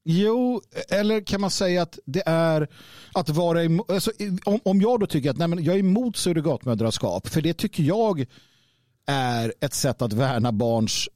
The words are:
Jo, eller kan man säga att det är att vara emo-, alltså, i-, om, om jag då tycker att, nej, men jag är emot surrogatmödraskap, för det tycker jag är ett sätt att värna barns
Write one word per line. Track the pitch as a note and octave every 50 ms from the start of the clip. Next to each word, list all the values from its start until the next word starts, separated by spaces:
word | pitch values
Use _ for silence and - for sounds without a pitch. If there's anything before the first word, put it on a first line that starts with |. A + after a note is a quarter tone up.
| _
Jo, | D#3+ E3 F#3 G#3 A3 A#3 B3+ B3 B3 B3 G3+ - _ - - - -
eller | F#3 G3+ G#3 G#3+ A3 G#3+
kan | G3 - G3+ G3
man | G3+ F3+
säga | - - G3 F3+ F3+ F3+
att | E3+ - - - -
det | C#3+ C3 F#3+ -
är | D#3+ E3 E3 E3 E3 D#3 D#3 D3+ - - - - - - - - - -
att | F#3+ E3 D#3+
vara | D3 F3 F3 E3+ E3 E3+ E3+
emo-, | E3 E3 F3+ F3 - F#3+
alltså, | F#3 - A3+ - -
i-, | G#3 G3+ F3+ G3 -
om, | G3+ G3+ A#3+ -
om | F#3+ F#3+ G3
jag | G3+ A#3 B3+ A3
då | F#3+
tycker | - - D3 B2 C#3+
att, | A#2+
nej, | D3 E3+
men | E3+ E3+ F3+ D3+
jag | E3 F3+
är | G3
emot | G3 F#3 F#3+ A#3 B3+ A#3 -
surrogatmödraskap, | - - F3+ E3 D#3+ C#3+ D#3+ C3 - - B2+ A2+ G#2 A2+ A2+ - - - G2 F2 F#2+ -
för | - - D#3+
det | D3+ E3+ E3+
tycker | - A3+ G3+ - - D3+
jag | C#3+ F#3+ A3+ A3+ G#3+ F#3 C#3 A#2+ - - - _ _ _ _ _ _ _ _ _ _ _ _ _
är | - C#3 C3+ B2+ B2 A#2+ A#2 A2+ A2 - -
ett | D3 C3+ -
sätt | - - C3 - -
att | B2 G#2 G#2
värna | A#2 C3+ C3 B2+ A2+ B2 A#2+
barns | G#2+ G2+ A#2+ A#2 A2+ A2+ A2 - - - - - -